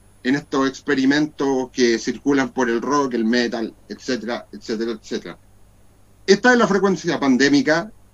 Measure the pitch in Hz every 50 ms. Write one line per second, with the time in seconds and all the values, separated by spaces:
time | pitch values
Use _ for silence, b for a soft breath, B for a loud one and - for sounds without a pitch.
0 | _ _ _ _ - 127 139 147 143 - - 139 135 135 131 - - - 143 135
1 | 131 135 143 147 151 151 - - 147 135 135 131 127 127 - - 123 117 117 113
2 | - 131 120 107 - 139 143 139 131 120 - 127 127 117 117 117 117 127 143 147
3 | 139 131 120 117 110 110 120 123 120 117 113 117 110 - - _ - - 104 -
4 | - - 127 113 107 113 120 110 - - - 107 - - 117 107 113 117 110 107
5 | - - 127 - - 90 82 - _ _ - - - _ _ _ - - _ _
6 | _ _ - _ - - 196 202 - 247 247 240 226 160 160 196 180 202 185 160
7 | - 170 143 123 139 135 127 120 135 143 143 143 123 147 156 170 165 - - -
8 | - -